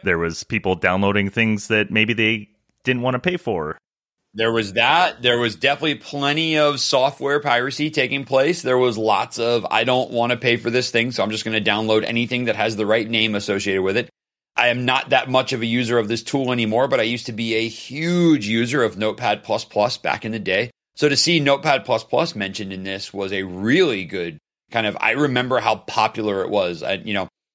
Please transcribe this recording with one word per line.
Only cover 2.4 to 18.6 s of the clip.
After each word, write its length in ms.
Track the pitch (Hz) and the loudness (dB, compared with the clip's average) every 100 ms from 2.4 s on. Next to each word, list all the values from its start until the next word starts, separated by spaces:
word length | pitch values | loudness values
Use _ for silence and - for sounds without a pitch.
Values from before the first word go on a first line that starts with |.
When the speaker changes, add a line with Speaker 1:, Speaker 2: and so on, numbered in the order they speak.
| 104 _ _ _ | -6 _ _ _
Speaker 1:
didn't 180 | - 123 | -2 -2
wanna 160 | 123 123 | 0 -2
pay 180 | 180 180 | -2 -4
for. 400 | - 92 76 76 _ _ _ _ _ | -2 -4 -4 -8 _ _ _ _ _
Speaker 2:
There 180 | 107 117 | -2 0
was 200 | 117 104 | 0 0
that. 480 | 104 120 160 175 - | 2 4 4 2 0
There 180 | 120 120 | 0 2
was 180 | 120 87 | 0 0
definitely 400 | 131 147 160 131 | 0 0 -2 -4
plenty 600 | - 143 139 151 160 156 | -6 -4 -2 0 0 2
of 240 | 147 135 | 2 2
software 600 | - 135 131 - 139 147 | 0 2 2 0 -2 0
piracy 500 | 143 120 131 135 151 | 2 0 0 -4 -2
taking 340 | 147 127 139 | 0 0 -2
place. 380 | 135 135 143 175 | 0 2 2 0
There 160 | 127 127 | 0 2
was 180 | 127 110 | 2 2
lots 420 | 110 101 120 - | 2 2 0 -2
of, 280 | 117 120 - | 0 0 0
"I 140 | 110 | 0
don't 260 | 127 127 127 | 2 0 0
wanna 280 | 120 120 120 | -2 0 0
pay 180 | 120 120 | 0 0
for 140 | 117 | 0
this 200 | 123 123 | 0 0
thing, 220 | 117 120 | 0 0
so 100 | 117 | -2
I'm 80 | 101 | -2
just 140 | 110 | -4
gonna 160 | 113 110 | -4 -2
download 440 | 107 104 110 110 | 0 0 2 0
anything 420 | - 117 117 127 120 | 0 -2 -2 -2 -2
that 100 | 104 | 0
has 200 | 110 107 | -2 -2
the 100 | 101 | 0
right 220 | 113 110 | 0 0
name 260 | 113 110 | 0 0
associated 480 | 104 101 101 101 95 | 0 -2 -2 0 0
with 140 | 95 107 | 0 -2
it." 120 | 117 _ _ _ _ - | -4 _ _ _ _ -2
I 120 | 123 | 0
am 160 | 120 | 0
not 260 | 123 131 123 | 0 0 2
that 180 | 131 123 | 0 2
much 240 | 127 127 | 0 0
of 100 | 127 | -2
a 40 | 117 | 0
user 320 | 120 117 120 | 0 2 2
of 100 | 104 | 2
this 140 | 113 | -2
tool 300 | - 139 127 | -2 -2 0
anymore, 360 | 123 110 117 135 | 0 0 2 2
but 120 | 131 | 2
I 40 | |
used 220 | 113 120 - | 0 -2 -6
to 60 | |
be 220 | 110 113 | -6 -2
a 140 | 110 113 | 0 -2
huge 800 | - - 139 165 175 170 147 104 | -6 -12 -6 0 4 4 4 2
user 360 | 113 | 0